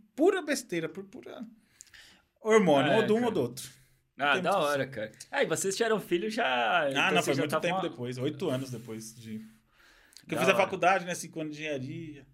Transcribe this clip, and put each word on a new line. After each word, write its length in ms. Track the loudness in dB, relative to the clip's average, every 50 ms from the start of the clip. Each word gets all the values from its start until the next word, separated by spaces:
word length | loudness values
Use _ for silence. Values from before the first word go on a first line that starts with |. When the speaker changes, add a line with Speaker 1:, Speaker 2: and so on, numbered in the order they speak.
| -20 _ _
Speaker 1:
pura 240 | 4 4 4 4 2
besteira, 480 | 0 -2 -4 -4 -4 -4 -4 -4 -4 -4
por 160 | -8 -12 -14
pura 400 | -16 -18 -18 -18 -16 -14 -14 -16 -16 -18 _ _ _ _ _ -20 -20 -20 -20 -20 -20 -20 _ _ _ _ _
hormônio, 520 | 0 4 4 6 6 6 6 6 6 4
Speaker 2:
É, 40 | 4
Speaker 1:
ou 100 | 4 4
de 60 | 2
um 40 | 2
Speaker 2:
cara. 100 | 2 2
Speaker 1:
ou 60 | 0
do 80 | 0 0
outro. 260 | -2 -2 -4 -10 -14 -16 -18 -20 _ _ _ _ _ _ _
Não 100 | -2 2
Speaker 2:
Ah, 60 | 2 2
Speaker 1:
tem 80 | 2
Speaker 2:
da 100 | 2 2
Speaker 1:
muito 120 | 2 2 2
Speaker 2:
hora, 180 | 2 0 0 -2
Speaker 1:
assim. 80 | -4
Speaker 2:
cara. 200 | -6 -8 -10 -10 -10 -16 -16 -6
Ah, 120 | -2 0
e 40 | 0
vocês 300 | 0 0 -2 -2 -2 0
tiveram 240 | 0 2 2 2 0
filho 300 | 0 0 0 0 0 -2
já, 520 | -2 0 0 2 2 2 2 2 2 2
Speaker 1:
Ah, 80 | 2 2
Speaker 2:
então 120 | 2 2
Speaker 1:
não, 80 | 2 4
Speaker 2:
vocês 140 | 2 2 2
Speaker 1:
foi 100 | 2 0
Speaker 2:
já 80 | 0
Speaker 1:
muito 80 | 0 0
Speaker 2:
tavam 180 | 0 0 0 0
Speaker 1:
tempo 100 | -2 -2
Speaker 2:
a- 80 | -2 -4
Speaker 1:
depois, 260 | -6 -6 -8 -8 -6 -4
oito 300 | -4 -4 -4 -4 -2 -2
anos 220 | -2 -2 -4 -6
depois 440 | -10 -12 -10 -10 -12 -12 -12 -14 -16
de 260 | -16 -14 -12 -12 -12 -12 -16 -20 _ _ _ _ _ _ -20 _ _ _ _ _ -20 -10
Que 60 | -6 -4
eu 20 | 2
Speaker 2:
Da 20 | 2
Speaker 1:
fiz 20 | 4
a 60 | 4
Speaker 2:
hora. 100 | 4 2
Speaker 1:
faculdade, 400 | 0 0 2 4 4 4 2 0
né, 100 | -4 -8
cinco 240 | -8 -10 -10 -10 -8
anos 120 | -8 -8 -8
de 60 | -8 -6
engenharia. 600 | -6 -6 -6 -6 -8 -8 -10 -12 -12 -14 -18 -20 -20